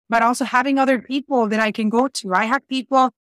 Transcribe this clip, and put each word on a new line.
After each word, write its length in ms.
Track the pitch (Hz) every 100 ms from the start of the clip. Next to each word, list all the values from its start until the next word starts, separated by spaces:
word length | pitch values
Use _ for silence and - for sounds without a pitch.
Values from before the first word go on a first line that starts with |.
| -
but 140 | 233
also 220 | 226 254
having 340 | 233 247 262 269
other 220 | 262 254
people 460 | - 269 262 269 220
that 120 | 220
I 100 | 220
can 180 | 208 214
go 180 | 226 262
to. 260 | - 196
I 100 | 185 220
have 200 | 269 -
people 420 | 262 226 262 254 -